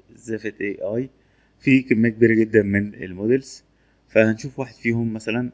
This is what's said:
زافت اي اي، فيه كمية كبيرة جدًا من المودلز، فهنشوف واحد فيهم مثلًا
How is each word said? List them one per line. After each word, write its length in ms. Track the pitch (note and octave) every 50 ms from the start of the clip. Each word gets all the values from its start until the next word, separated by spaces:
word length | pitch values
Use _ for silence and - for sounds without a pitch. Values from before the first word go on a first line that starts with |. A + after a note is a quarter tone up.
| _ _ -
زافت 460 | - - A2 A2+ G#2+ - G#2+ - -
اي 160 | G2+ G2+ G2 -
اي، 280 | - F#2+ G#2+ A#2 C3 C3+ - _ _ _ _ _ _ _ _ _
فيه 280 | - C#3+ C3+ C3+ B2+
كمية 220 | - B2+ A2 A2+ A#2
كبيرة 240 | G#2+ A2 A#2 A2+ A2+
جدًا 300 | A2 A2+ A2 A2 A2 G2+
من 400 | G2+ G2+ G2+ G2+ G#2 G#2 A#2+ -
المودلز، 600 | F#2 F2+ F#2 G2+ A2 B2 C3+ C3+ - - - - _ _ _ _ _ _ _ _
فهنشوف 520 | _ - A2 A2 A2 A2 A2 - C#3 C3 -
واحد 160 | C3 B2 -
فيهم 380 | - - A#2 A#2 A#2 A#2 A2+ A2
مثلًا 380 | A2 G#2+ G#2+ G#2+ A#2+ B2 A#2+